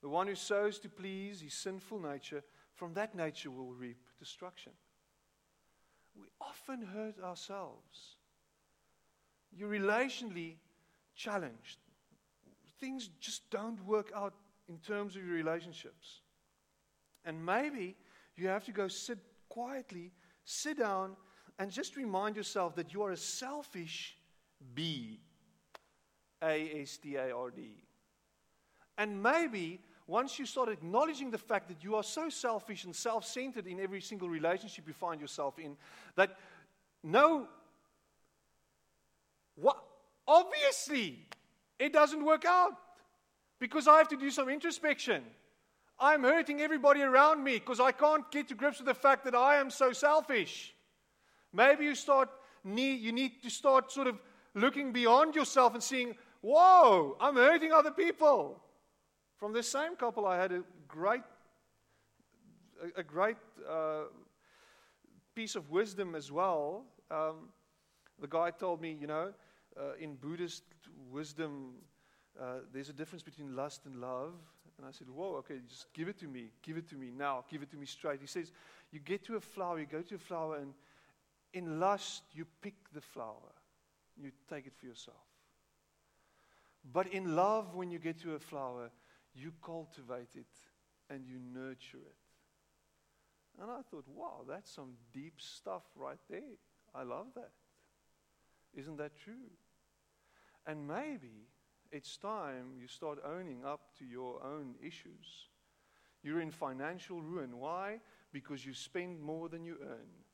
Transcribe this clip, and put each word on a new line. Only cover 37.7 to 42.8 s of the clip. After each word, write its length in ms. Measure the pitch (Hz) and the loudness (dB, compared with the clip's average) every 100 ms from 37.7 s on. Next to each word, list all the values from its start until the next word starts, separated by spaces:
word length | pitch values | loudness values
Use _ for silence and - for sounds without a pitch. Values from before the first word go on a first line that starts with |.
| _ _ _ _ _ _ _ _ _ _ _ _ _ _ _ _ _ _ - | _ _ _ _ _ _ _ _ _ _ _ _ _ _ _ _ _ _ 2
what, 280 | 180 277 - - _ _ - | 2 2 -6 -20 _ _ 8
obviously 1000 | 311 381 508 571 - - 285 196 123 - - _ _ _ _ | 8 8 2 2 2 -2 -2 -2 -6 -18 -20 _ _ _ _
it 120 | 277 | 2
doesn't 320 | 302 294 302 | 6 6 4
work 220 | 294 311 330 | 4 4 6
out 340 | 359 359 262 | 6 6 2